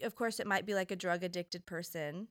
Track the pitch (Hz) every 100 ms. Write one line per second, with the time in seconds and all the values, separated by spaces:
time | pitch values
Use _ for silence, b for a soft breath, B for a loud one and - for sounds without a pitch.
0 | 226 - 233 220 208 196 196 196 185 190
1 | 185 175 180 180 175 175 - 170 175 170
2 | 147 147 220